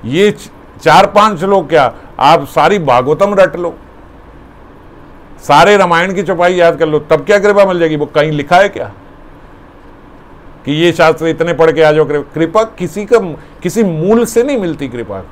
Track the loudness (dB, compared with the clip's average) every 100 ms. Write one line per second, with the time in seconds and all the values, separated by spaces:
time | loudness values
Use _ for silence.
0 | -4 0 0 -2 -16 -20 -20 -4 2 4
1 | 4 2 0 -2 0 0 2 0 0 -4
2 | -18 0 2 2 0 0 0 0 0 0
3 | 0 0 0 2 0 0 -10 -10 -20 -20
4 | -20 -20 -20 -20 -20 -20 -20 -20 -20 -20
5 | -20 -20 -20 -16 0 4 4 4 2 0
6 | -2 -4 -4 -2 0 2 2 2 -2 -2
7 | 0 -2 2 2 2 2 2 2 -2 -2
8 | -2 -2 -2 -4 0 2 2 -2 -12 -14
9 | -20 -20 -20 -20 -20 -20 -20 -20 -20 -20
10 | -20 -20 -20 -20 -20 -16 -6 -2 -2 2
11 | 2 2 -4 -2 -4 0 0 2 2 2
12 | 0 -4 -6 -6 -2 -2 -2 -8 -10 -8
13 | 0 0 0 -12 -18 -10 -6 -2 -2 -2
14 | 0 0 0 -2 -2 -2 -4 -6 -10 -10
15 | -10 -12 -14